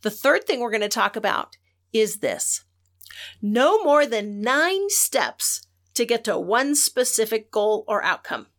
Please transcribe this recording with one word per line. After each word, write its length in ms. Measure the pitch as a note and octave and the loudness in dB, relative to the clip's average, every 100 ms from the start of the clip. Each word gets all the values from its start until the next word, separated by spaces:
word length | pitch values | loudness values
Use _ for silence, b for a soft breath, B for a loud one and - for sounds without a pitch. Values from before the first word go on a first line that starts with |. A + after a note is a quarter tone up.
The 80 | G#3+ | -8
third 340 | G#3+ C4+ F#4 | 0 2 2
thing 140 | - B3+ | 0 -2
we're 140 | A#3+ | -2
gonna 160 | G#3+ G#3 | -2 -2
talk 260 | A3+ G3+ | 0 0
about 420 | A3 G#3+ - - - _ _ _ | 0 -2 -2 -6 -16 _ _ _
is 240 | A3 G#3+ - | 0 0 -2
this. 480 | C3 F2 - - _ _ _ _ - B B B | -4 -4 -4 -6 _ _ _ _ -20 B B B
No 400 | G#3 A3+ D4 A4 | -2 2 4 4
more 220 | E4 D4 C#4+ | 4 4 4
than 340 | A3 G#3 G3+ | 0 -4 -4
nine 480 | A3+ C#4 E4+ G4 G4+ | 0 2 2 0 0
steps 800 | - - B3 B2+ - - - - _ _ | 0 0 0 -2 -2 -6 -6 -10 _ _
to 100 | - | -4
get 200 | A#3 A#3 | 0 0
to 120 | A3 E3+ | 0 -4
one 380 | F3 A3+ C#4 | 0 0 2
specific 800 | C#4+ - - B3+ - A3 A3 - | 0 0 0 0 0 0 -2 -2
goal 320 | G#3+ G#3+ G#3+ - | 0 2 0 0
or 160 | G#3 | -2
outcome. 460 | - - - - - | 0 -2 -4 -10 -10